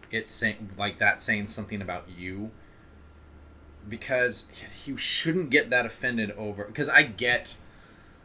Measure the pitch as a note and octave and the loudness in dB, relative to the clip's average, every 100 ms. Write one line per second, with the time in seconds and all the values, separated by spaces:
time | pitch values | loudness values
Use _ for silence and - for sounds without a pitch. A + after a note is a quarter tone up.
0 | - A2+ - - A2+ G#2 G2+ F#2+ G2+ - | -8 -6 -2 0 0 -2 -10 -4 -4 2
1 | G#2 - - G#2+ G2+ - G2+ G2+ F#2 F2 | 0 2 2 2 0 -6 -6 -6 -6 -8
2 | F2+ F2 F2+ F#2+ A2 - - - - - | -10 -12 -8 -8 -8 -12 -20 -20 -20 -20
3 | - - - - - - - - G#2 A#2 | -20 -20 -20 -20 -20 -20 -20 -18 -12 -10
4 | - B2+ B2 - - - - - C#3+ C3 | -2 2 4 2 -2 -10 -16 -14 -8 2
5 | - - D#3+ E3+ D3+ C#3+ C#3+ B2 A#2 - | 4 4 4 2 4 4 4 2 0 -2
6 | B2+ A#2 G#2 G#2+ G#2+ G2+ G2+ - C#3 C3+ | -2 0 -2 -2 -6 -6 -8 -4 4 6
7 | C#3 G2 A#2+ B2 - - - - - - | 6 2 0 0 -2 -14 -18 -20 -20 -20
8 | - - | -20 -20